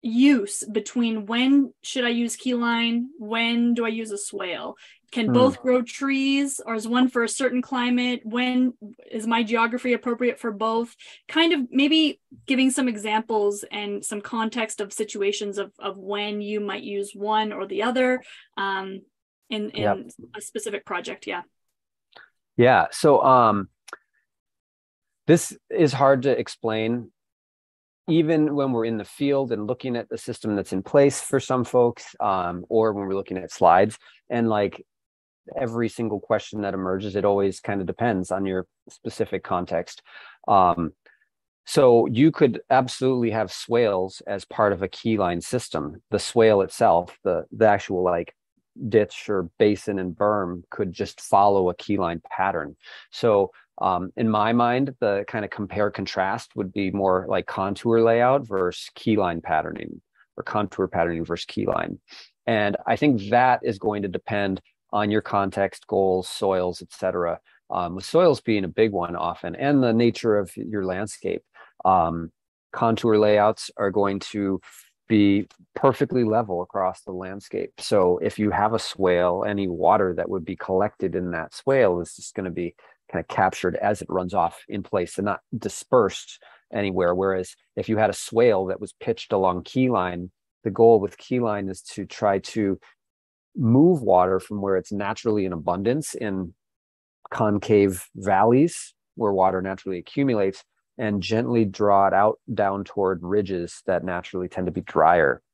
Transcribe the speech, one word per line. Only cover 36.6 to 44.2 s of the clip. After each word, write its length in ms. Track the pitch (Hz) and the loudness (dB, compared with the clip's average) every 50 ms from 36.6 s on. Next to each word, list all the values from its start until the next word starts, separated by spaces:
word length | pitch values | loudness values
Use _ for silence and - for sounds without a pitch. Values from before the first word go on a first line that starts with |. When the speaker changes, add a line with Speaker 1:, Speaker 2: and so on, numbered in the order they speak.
Speaker 2:
that 120 | 101 98 92 | -6 -4 -4
emerges, 440 | 95 92 92 92 95 101 104 92 104 | -4 -4 -4 -4 -4 -4 -4 -4 0
it 80 | 95 | 0
always 340 | 104 101 101 101 98 95 - | 2 2 2 2 0 -2 -4
kind 220 | _ - 101 98 | _ -6 -6 -4
of 60 | 95 85 | -4 -6
depends 440 | 92 - 117 123 107 92 92 - | -4 -2 0 0 0 0 -2 -4
on 140 | 90 95 98 | -4 -4 -4
your 200 | 98 95 92 90 _ _ _ _ - | -4 -4 -4 -6 _ _ _ _ -20
specific 540 | - _ _ 117 - - 110 95 - 95 - | -20 _ _ -14 -6 -6 -6 -4 -4 -10 -6
context. 580 | - 95 90 90 - 87 82 90 - - - _ _ - - - - - _ - - | -4 -4 -4 -4 -4 -4 -6 -6 -6 -14 -20 _ _ -20 -20 -20 -20 -20 _ -2 2
Um, 460 | 104 98 92 90 82 85 85 78 - _ _ - _ _ _ _ _ _ _ _ _ _ _ | 4 4 6 4 4 0 -2 -6 -6 _ _ -20 _ _ _ _ _ _ _ _ _ _ _
so 400 | - - 160 139 127 120 117 107 - | -2 2 6 6 8 8 6 6 4
you 240 | 123 110 143 160 | 4 4 4 4
could 300 | - - 156 131 113 - - _ | 6 4 2 2 2 0 -2 _
absolutely 600 | 131 127 131 123 - - 131 131 131 123 120 113 | 2 2 2 0 -4 -2 0 0 0 0 0 -2
have 200 | 104 110 107 92 | 0 -2 -4 -4
swales 680 | - - - - 117 117 120 107 101 92 92 95 - - | -6 -14 -6 0 2 2 2 2 2 0 -2 -4 -8 -14